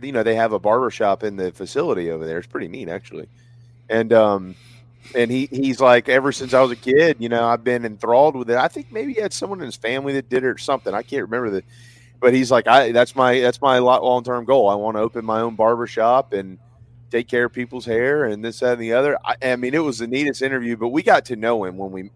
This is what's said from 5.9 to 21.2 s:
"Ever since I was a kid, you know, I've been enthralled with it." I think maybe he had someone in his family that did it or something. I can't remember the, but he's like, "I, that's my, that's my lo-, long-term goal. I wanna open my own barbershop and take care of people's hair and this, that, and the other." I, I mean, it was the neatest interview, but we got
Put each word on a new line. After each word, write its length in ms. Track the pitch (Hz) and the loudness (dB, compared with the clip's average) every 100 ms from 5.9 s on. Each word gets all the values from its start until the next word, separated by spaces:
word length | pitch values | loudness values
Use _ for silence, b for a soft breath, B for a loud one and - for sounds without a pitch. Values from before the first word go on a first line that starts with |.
| 120 127 | 6 6
"Ever 220 | 131 139 | 2 2
since 220 | 127 131 | -4 0
I 80 | 127 | 2
was 100 | 131 | 2
a 40 | 117 | 0
kid, 420 | 127 139 165 123 | 2 4 4 0
you 100 | 117 | -2
know, 160 | 117 117 | 0 0
I've 160 | 117 | 0
been 220 | 113 123 117 | 0 -2 -4
enthralled 500 | 104 113 120 151 135 | -6 2 4 4 2
with 140 | 117 | -2
it." 80 | 120 | 0
I 100 | 160 | 0
think 240 | 302 269 | -4 -12
maybe 220 | 220 277 | -10 -6
he 80 | 226 | -6
had 120 | 208 | -6
someone 260 | - 190 196 | -6 -8 -10
in 60 | 135 | -12
his 100 | - | -8
family 380 | 110 131 139 | -6 -4 -4
that 160 | 139 123 | -6 -2
did 140 | 127 | -2
it 40 | 127 | -2
or 100 | 110 | -4
something. 360 | - 135 - | -4 -4 -2
I 80 | 98 | -6
can't 220 | 123 139 | -4 -6
remember 260 | 107 117 117 | -4 -4 -4
the, 140 | 95 - b b b b _ | -4 -8 b b b b _
but 140 | 123 | 4
he's 180 | 131 123 | 4 4
like, 160 | 127 110 | 2 6
"I, 240 | 131 117 | 6 6
that's 240 | 117 123 135 | 2 2 2
my, 240 | 127 127 | 2 4
that's 220 | 123 120 | 2 2
my 180 | 139 127 | 2 4
lo-, 240 | 123 127 127 | 4 4 2
long-term 400 | 123 120 123 117 | 0 -2 -6 2
goal. 240 | 135 101 | 4 4
I 60 | 101 | 0
wanna 240 | 107 107 | -2 -2
open 260 | 113 117 110 | -4 -4 -4
my 160 | 110 | -2
own 140 | 117 107 | -4 0
barbershop 800 | 113 117 117 - 113 127 131 | 0 0 -4 -2 2 2 0
and 260 | 98 95 90 _ _ - - - | -6 -8 -16 _ _ -20 -20 -6
take 160 | 117 120 | -6 -2
care 180 | 123 120 | -2 -2
of 80 | |
people's 320 | 123 120 127 117 | -4 -10 -12 -4
hair 380 | 113 127 147 127 | -2 0 0 -2
and 200 | 104 117 | -4 -10
this, 140 | - | -4
that, 140 | 127 | -2
and 80 | 120 | -2
the 120 | 113 | 0
other." 240 | 120 143 - - | 0 0 -2 -6
I, 100 | 120 | -4
I 140 | 131 123 | -4 -2
mean, 180 | 123 | -2
it 100 | 151 | -2
was 140 | 156 113 | -2 -4
the 100 | 117 | -6
neatest 340 | 131 147 123 | -4 -4 -4
interview, 340 | 135 131 117 113 | -4 -4 -4 -4
but 120 | 117 | -4
we 120 | 143 | -2
got 240 | - 165 | 2 2